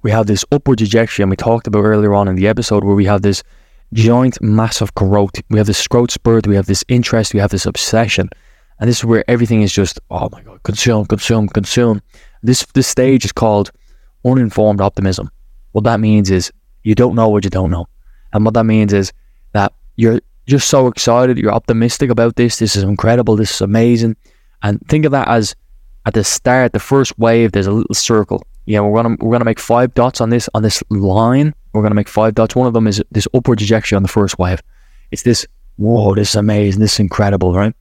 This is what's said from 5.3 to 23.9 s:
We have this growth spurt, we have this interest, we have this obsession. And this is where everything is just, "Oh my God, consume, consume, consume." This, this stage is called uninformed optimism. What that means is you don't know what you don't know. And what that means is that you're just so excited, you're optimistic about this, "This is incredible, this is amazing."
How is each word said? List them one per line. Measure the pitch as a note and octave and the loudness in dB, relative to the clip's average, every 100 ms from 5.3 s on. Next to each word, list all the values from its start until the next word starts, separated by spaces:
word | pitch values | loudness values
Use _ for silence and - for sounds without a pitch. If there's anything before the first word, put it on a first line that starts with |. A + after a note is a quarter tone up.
| - - | -4 -2
We | G#2+ | 0
have | G#2 | 0
this | G2 - | -2 0
growth | A#2+ A#2+ | 0 0
spurt, | - A#2 A2+ G#2 | -2 0 2 2
we | G2+ | 0
have | F#2+ | 0
this | G2 - | -4 0
interest, | B2 A#2 A2+ G#2+ | -2 0 -2 -2
we | G#2 | -2
have | G2+ | -2
this | G2 - | -2 -6
obsession. | - - A2+ A2+ - F#2 - _ _ _ _ | -6 -2 -2 0 -2 -4 -10 _ _ _ _
And | A2+ | -2
this | A#2+ | 0
is | |
where | A2+ A2+ - | 0 0 2
everything | A#2+ A#2 A2+ | 0 2 2
is | G2+ | 2
just, | - F#2 - - | 0 -2 -4 -12
"Oh | F2+ A#2 | -8 -8
my | - | -10
God, | - - | -20 -10
consume, | - G#2 - A2 G2+ | -8 -2 0 0 0
consume, | G2+ - A2+ G#2 | -4 0 -2 0
consume." | G#2+ G2 - A#2+ G#2 _ - - - | -2 -2 0 0 0 _ -20 -20 -6
This, | A2 B2+ - | 0 0 0
this | C3+ C3 | -2 0
stage | - B2+ C3+ | 0 2 2
is | G#2 | 0
called | - A2+ G#2 G2 _ - - _ _ | -2 0 0 -2 _ -20 -20 _ _
uninformed | B2 C3 A#2 - G#2+ G2+ | 0 0 0 0 0 2
optimism. | A2+ - G2 F#2 C#3 - - - - | -2 0 -2 -4 -8 -16 -20 -20 -8
What | G#2+ | -2
that | A2 A2+ | 0 0
means | G#2+ G#2+ G2 | 2 2 2
is | F#2+ - _ _ _ | 0 -2 _ _ _
you | G#2+ | -2
don't | G#2 A#2+ A#2 | 2 2 2
know | A2+ | 2
what | G#2 | 2
you | G2 | -2
don't | A2+ A2 | -4 -2
know. | E2+ E2+ _ - - - | -4 -6 _ -20 -20 -6
And | G#2+ | -2
what | A2 | 0
that | A2+ | 2
means | A2 A2 G#2 | 2 2 2
is | G2+ F#2+ - _ _ - | 0 -2 -8 _ _ -6
that | G#2+ G2 _ - - | -4 -4 _ -18 -2
you're | A2+ A#2 _ _ - | 0 0 _ _ -2
just | C#3 - | -2 2
so | C#3+ B2+ | 2 2
excited, | - - A#2 B2+ B2 | 0 0 2 2 0
you're | G#2+ | 0
optimistic | G#2+ - A2+ A#2 - C3+ | -2 -2 0 0 -2 -2
about | A#2+ A#2 A2 | 0 0 2
this, | A#2+ - | -2 0
"This | A2 G2+ | -2 -2
is | |
incredible, | G2 G2+ A2 A#2+ A2+ | -2 0 0 2 2
this | A2 G#2+ | 0 0
is | - | -4
amazing." | G2+ A2 A#2 | -2 2 2